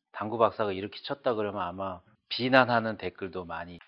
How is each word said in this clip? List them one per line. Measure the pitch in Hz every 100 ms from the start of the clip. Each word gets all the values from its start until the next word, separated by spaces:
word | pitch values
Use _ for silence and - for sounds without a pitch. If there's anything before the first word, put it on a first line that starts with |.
| _
당구 | - 107 113
박사가 | 110 - 107
이렇게 | 95 104 -
쳤다 | - 143 135
그러면 | 110 104 101
아마 | 87 92 95 90 - _ -
비난하는 | - 123 131 120 120 113 104
댓글도 | 92 - 95 90 82
많이 | 82 85 85